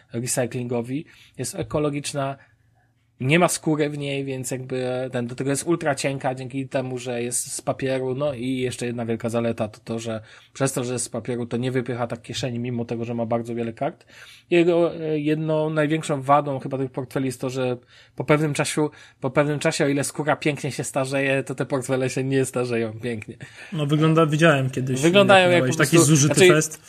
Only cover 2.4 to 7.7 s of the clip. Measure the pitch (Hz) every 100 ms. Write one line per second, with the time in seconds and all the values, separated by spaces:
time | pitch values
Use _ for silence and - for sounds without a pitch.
2.4 | _ _ _ _ _ _ _ - 131 165
3.4 | 175 - 165 151 147 147 143 139 135 131
4.4 | 127 127 131 127 127 127 131 123 120 127
5.4 | 135 139 175 165 156 139 143 135 139 131
6.4 | 131 135 131 139 127 127 127 120 120 120
7.4 | - - -